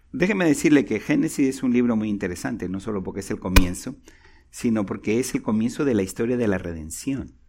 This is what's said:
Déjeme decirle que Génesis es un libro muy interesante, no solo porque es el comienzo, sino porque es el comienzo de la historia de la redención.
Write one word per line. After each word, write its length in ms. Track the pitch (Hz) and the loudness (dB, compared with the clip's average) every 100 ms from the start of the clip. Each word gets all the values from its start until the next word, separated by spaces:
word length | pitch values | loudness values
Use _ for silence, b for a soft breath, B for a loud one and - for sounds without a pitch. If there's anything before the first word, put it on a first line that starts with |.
| _ | _
Déjeme 320 | 131 185 202 | -2 0 2
decirle 400 | 170 139 165 147 | 2 4 6 6
que 160 | - 107 | 4 -2
Génesis 560 | - 147 160 - 135 131 | 0 0 0 2 0 2
es 60 | |
un 100 | 127 | 2
libro 240 | 123 120 110 | 2 4 2
muy 120 | 107 | 0
interesante, 600 | 101 95 87 127 110 90 | -2 -4 -6 -6 -6 -6
no 100 | 95 | -6
solo 240 | 113 104 | -6 -6
porque 180 | 92 92 | -6 -8
es 100 | - | -8
el 100 | 107 | -6
comienzo, 560 | 98 90 87 92 - - b b b b b | 4 4 4 -2 -10 -14 b b b b b
sino 360 | - 120 110 98 | -4 -2 0 -2
porque 320 | 104 104 113 | -4 -2 -2
es 160 | 127 | 0
el 80 | 135 | -4
comienzo 420 | - 110 113 - | -2 0 -2 0
de 100 | 143 | 0
la 80 | 110 | 2
historia 340 | 92 - 117 123 | 0 -2 -2 0
de 100 | 113 | 0
la 120 | 92 | 0
redención. 760 | 87 82 78 - - 135 62 - | -4 -8 -10 -8 -6 -6 -8 -16